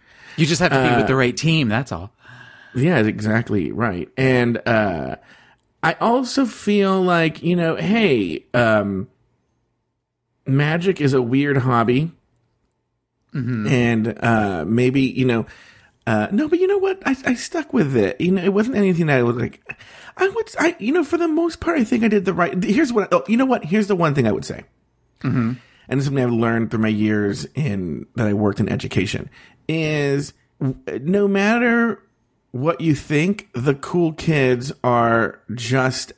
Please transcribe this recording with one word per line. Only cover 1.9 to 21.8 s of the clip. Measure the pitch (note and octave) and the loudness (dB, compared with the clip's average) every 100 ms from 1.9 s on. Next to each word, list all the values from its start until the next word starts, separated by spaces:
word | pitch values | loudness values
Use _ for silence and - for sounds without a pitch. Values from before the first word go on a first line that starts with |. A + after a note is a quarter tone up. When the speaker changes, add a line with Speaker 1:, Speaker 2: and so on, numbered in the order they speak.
Speaker 1:
all. | E2 F#2+ _ - - - - - | -10 -12 _ -20 -20 -20 -20 -10
Speaker 2:
Yeah, | B2 D#3 D3 | -2 0 2
exactly | G#2+ F#2+ G#2+ A2 A#2+ G#2+ C#2 | 2 0 0 0 0 -2 -2
right. | C2 A#2 F2 - - | -4 -4 -4 -8 -2
And, | C3 B2+ A#2+ A2+ A#2 | 2 4 2 0 0
uh, | A2+ G2+ E2 C2 - _ - _ _ _ - | 0 0 -2 -6 -10 _ -20 _ _ _ -6
I | D#3+ | -4
also | E3 G3+ B3 B3 - A#3+ | 0 0 0 0 -2 -2
feel | - - G#3 G3 F#3+ | -2 0 2 4 2
like, | F3+ F3 D#3+ - | 2 2 2 0
you | E3 F3 | -2 0
know, | E3 A#2+ | 0 -2
hey, | E3 A#3 G3+ B2 F2 D2+ - | 0 2 2 2 0 -4 -2
um, | B2 A#2 G#2+ G2+ F#2+ G#2 _ _ _ _ _ _ _ _ _ _ _ _ _ - | 0 4 2 2 -4 -6 _ _ _ _ _ _ _ _ _ _ _ _ _ -2
magic | C3+ D3 E3 F#3+ F3 | 0 2 0 0 0
is | C#3+ | 2
a | C3+ | 2
weird | A#2 C3+ C#3+ C#3 | 2 0 2 0
hobby. | B2+ A#2+ A2+ B2+ E3 - _ _ _ _ _ _ _ _ _ _ _ | 2 2 2 2 0 -8 _ _ _ _ _ _ _ _ _ _ _
Speaker 1:
Mm-hmm. | D3+ A#2+ A#2 G#2 | -8 -4 -4 0
Speaker 2:
And, | B2+ A#2+ A2+ A2+ - | 2 2 0 -2 -2
uh, | A#2 A2+ G2+ F2 D#2 | 0 2 0 -2 -2
maybe, | A#2 B2+ C3+ | 2 2 2
you | C3 - | 0 0
know, | B2+ A2+ - - - - _ _ - | 0 0 -4 -12 -20 -20 _ _ -2
uh, | G#2+ G#2 | -2 0
no, | G3+ D4+ | -2 0
but | F4 | 0
you | F#4 | 2
know | G4+ | 2
what? | F#4+ F#4+ - | 0 -2 -4
I, | C4 | -4
I | - | -2
stuck | B3 - E4+ - | -4 -4 -8 -2
with | B3 D3 B2+ | -2 0 2
it. | F#2+ - | 0 0
You | F3 | 0
know, | F#3+ | 0
it | F3+ | 0
wasn't | G3 A3 G3 | 0 0 0
anything | F#3+ E3+ D#3 | 2 2 2
that | C3+ | 2
I | |
was | A#2+ A#2+ | 2 0
like, | A#2 - - - - - - - | -4 -8 -20 -20 -20 -20 -20 -2
I | G4 | -2
would, | A4+ G#4+ - | -2 -6 -2
I, | D#4+ - | -2 -2
you | G#3 | -2
know, | E4+ | 0
for | C#4 E4 | 0 0
the | E4+ | 0
most | D#4 E4+ - | 0 -2 -2
part, | - | -4
I | E4 | -2